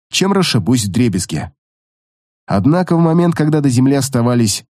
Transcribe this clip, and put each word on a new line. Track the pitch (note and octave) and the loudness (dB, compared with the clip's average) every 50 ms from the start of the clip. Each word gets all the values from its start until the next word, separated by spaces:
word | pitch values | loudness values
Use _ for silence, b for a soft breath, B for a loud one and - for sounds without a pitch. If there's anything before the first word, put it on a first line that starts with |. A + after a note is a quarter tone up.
| _ _ | _ _
чем | - - F#3 G3 G3 | -4 -2 0 0 2
расшибусь | G3 F3 - - A#2+ F2 F#2 B2+ B2+ G#2 | 0 0 0 0 -2 0 0 0 0 0
вдребезги. | G2+ E2+ A#2+ B2+ A#2 F2 F#2 - - - D2 - - - _ _ _ _ _ _ _ _ _ _ _ _ _ _ _ _ _ _ | -2 -2 0 0 0 0 -2 -6 -6 -8 -8 -8 -10 -14 _ _ _ _ _ _ _ _ _ _ _ _ _ _ _ _ _ _
Однако | - - G2 F#2 B2+ D#3+ F3+ F3+ D#3 E3+ | -4 -2 0 2 2 2 0 0 0 0
в | E3 | 2
момент, | E3 D#3+ D#3+ F3 F3 E3+ E3 | 2 2 2 2 2 0 0
когда | - D#3 D3+ D3+ D#3 | 0 0 0 0 0
до | C#3+ C#3+ | 0 2
земли | B2 A#2 B2+ C3+ C#3 | 2 2 2 2 2
оставались | C#3 B2+ C3+ - B2 A#2 A#2+ B2 A#2+ A2+ G#2 - - - _ | 0 -2 -2 -2 -2 0 0 0 0 0 0 -2 -4 -10 _